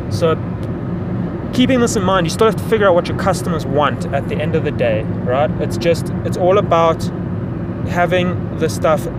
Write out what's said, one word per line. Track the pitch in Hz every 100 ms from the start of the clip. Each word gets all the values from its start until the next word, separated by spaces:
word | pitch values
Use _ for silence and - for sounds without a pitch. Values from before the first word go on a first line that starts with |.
| -
So | - 165 156 - - - - - - - - - - -
keeping | - 254 254
this | 233 220
in |
mind, | 185 190 160
you |
still | - 220
have | -
to |
figure | - 220 202
out | 175
what | 165
your | 139
customers | 190 170 185 160 -
want | 143 139 - -
at | 139 -
the | 143
end | 160 160
of |
the | 143
day, | 127 120 110 110 - 123
right? | 131 151 -
It's | - -
just, | 170 165 - -
it's | - -
all | 180 202
about | 175 165 165 160 - - - - - - - - -
having | 175 175 180 180 170 - 151
the | 160
stuff | - 170 151 -